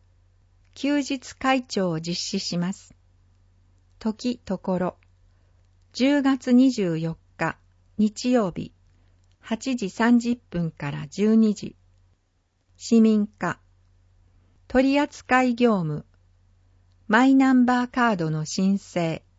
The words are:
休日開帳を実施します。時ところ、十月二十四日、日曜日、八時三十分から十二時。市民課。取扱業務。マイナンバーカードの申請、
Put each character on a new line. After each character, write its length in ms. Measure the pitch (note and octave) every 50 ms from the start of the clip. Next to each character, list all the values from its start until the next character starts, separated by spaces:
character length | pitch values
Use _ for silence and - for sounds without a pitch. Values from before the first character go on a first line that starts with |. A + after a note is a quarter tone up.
| _ _ _ _ _ _ _ _ _ _ _ _ _ _ _
休 280 | - - C#4 D4 D4
日 320 | C4 - C#4 C4 - - -
開 300 | - - C4 C4 C4 B3+
帳 260 | - - G3+ F#3 F3+
を 100 | D#3+ D#3+
実 180 | E3 E3+ F3 -
施 220 | - - - G3
し 160 | - - F3
ま 160 | F3 F3 F3+
す。 220 | G3 - - _ - _ _ _ _ _ _ _ _ _ _ _ _ _ _ _ _ _ _ _ _ _
時 400 | - A3 G#3+ - - B3 B3 -
と 180 | _ - F#3+
こ 220 | F3 - G3 F#3 F3+
ろ、 180 | F#3 F3 - _ _ _ _ _ _ _ _ _ _ _ _ _ _ _ _ _ _ _
十 300 | _ - B3 C#4 D4 C#4+
月 300 | C4 C4+ C4+ B3+ - B3+
二 180 | B3 B3 C4 C4+
十 260 | B3 A3 F#3+ E3+ D#3+
四 220 | D#3+ D#3+ D#3+ D#3+ - _ _ _
日、 220 | - E3 D#3+ - - _ _ _ _ _ _ _ -
日 340 | G#3+ G#3 G#3 - - B3
曜 180 | B3+ A#3+ G#3 F3
日、 220 | - - - - - _ _ _ _ _ _ _ _ _ _ _ _ _
八 380 | _ - A3+ A3+ - C4+ B3+
時 140 | B3 G3+ F#3
三 280 | - - A3+ A#3+ A#3+ A#3
十 180 | A#3 A#3+ A#3+
分 340 | B3 _ _ - F3 E3+ D#3+
か 200 | - - D3+ C#3+
ら 160 | C#3+ D3+ D3+ C#3+
十 260 | - F#3+ G#3 G#3+ A3
二 200 | A3+ A3 G#3+ G3+
時。 220 | - - - - _ _ _ _ _ _ _ _ _ _ _ _ _ _ _ _ _ _ _ _ _
市 240 | - - A#3 A3+
民 240 | A3 A3 G#3+ G#3+ G#3
課。 340 | - _ _ - F3 - - _ _ _ _ _ _ _ _ _ _ _ _ _ _ _ _ _ _ _ _ _
取 320 | - - B3+ C4+ C4+ C#4 C#4+
扱 540 | D4 C#4+ - - - - B3+ B3+ B3+ B3+
業 300 | A#3+ A3+ A#3+ A#3 G#3+ F#3
務。 240 | E3 D3+ D3 D3 - _ _ _ _ _ _ _ _ _ _ _ _ _ _ _ _ _ _ _ _
マ 200 | - G#3 A#3 C4
イ 80 | C4+ C4+
ナ 180 | C4+ C4+ C4
ン 140 | B3+ B3+ B3
バ 200 | B3 B3 B3 B3
ー 40 | B3
カ 220 | - B3+ A#3+ A#3
ー 40 | G#3
ド 140 | F3 D#3+ D#3
の 160 | D#3 D#3 D#3
申 320 | - - - F#3+ F#3+ G3 F#3+
請、 440 | - - - F3+ E3+ E3 D#3 - - _ _